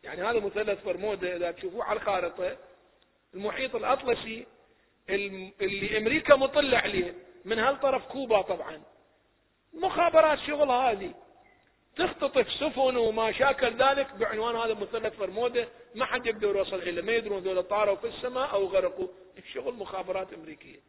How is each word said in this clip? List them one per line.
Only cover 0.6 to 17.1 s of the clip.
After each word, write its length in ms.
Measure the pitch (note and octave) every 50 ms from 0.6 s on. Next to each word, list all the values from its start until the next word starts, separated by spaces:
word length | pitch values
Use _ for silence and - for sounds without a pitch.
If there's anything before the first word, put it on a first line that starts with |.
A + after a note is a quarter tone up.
| G#3+ G#3+ G3+ G3 -
فرمودا 520 | G#3 F3 F3 G3 G#3+ G3+ F#3 F#3 F3+ F3+
إذا 140 | E3+ F3 E3+
تشوفوه 340 | E3 - - F#3 E3+ A#3 -
على 120 | - G#3
الخارطة، 600 | G#3+ - G#3+ G3 F#3 F3 E3+ - - F3+ F#3 B3+ - - - - _ _ _ _ _ _ _ _ _ _ _ -
المحيط 420 | F#3 G3+ G#3+ - - C4 C4 -
الأطلسي 680 | A3+ G#3+ - C4 C4+ - B3+ A#3 - - A3 A3+ A3+ B3+ - _ _ _ _ _ _ _ _ _ _ _ -
الم-، 420 | F#3+ G3 G3+ G3+ G3 F#3+ F#3+ F#3+ - _
اللي 380 | G3+ F#3 F#3 G3 G3 G#3+ - G#3+
أمريكا 380 | G#3+ A3 C#4 D#4+ - - D4
مطلة 420 | C4+ C4+ C4 - D4 C#4+ C4+ B3 A3+
عليه، 360 | - A3 G3+ F#3 F3 F3 E3+ - - - - - -
من 140 | F3+ A3 A3+
هالطرف 480 | A3 C4 C#4 C4+ D4+ C4+ C4 B3+ -
كوبا 340 | - - C4 C4+ A#3 A3 G3+
طبعًا. 400 | F#3 - F#3+ E3 D#3 - D#3+ D3+ - - _ _ _ _ _ _ _ _ _ _ _ _ _ _ _ _ -
مخابرات 640 | D#4+ F4 F#4+ - - F4 E4+ D#4+ D#4+ D#4+ D#4 D4+ -
شغل 320 | - C#4 D4+ C#4+ D4+ C#4
هذه. 440 | B3 A#3+ C4 B3 A3 G3 F#3+ F3 - - - - - _ _ _ _ _ _ _ _ _ _ _ _
تختطف 560 | - E4+ F#4 - - D4+ C#4 - C4+ A#3 -
سفن 440 | - - C#4 D#4 A3+ B3 C4+ C4 B3+
وما 360 | B3 A#3 A3 G#3+ A3 A3 A3
شاكل 500 | - - C4 C#4 C4+ - C4 A#3+ A3+ A#3
ذلك 320 | C4 C4+ C#4 C#4 C4+ C4+ -
بعنوان 420 | G3 A3 G#3+ A3 G#3+ A3 A#3+ A#3
هذا 180 | A3+ A#3 A3+ A3
مثلث 420 | G#3 G3+ - - A3+ A3 G#3+ G#3+
برمودا، 520 | - G3+ F3+ F#3 G#3+ A#3+ B3 A#3+ A#3+ A3+ A3+ - - - _ -
ما 100 | G#3+ B3+
حد 220 | - B3 B3+ B3
يقدر 300 | A#3 A3 G#3+ G#3 G3+ G3
يوصل 200 | G3 F#3 - F#3+
إليه، 260 | F#3 E3+ F3 E3+ E3+
ما 100 | E3+ G#3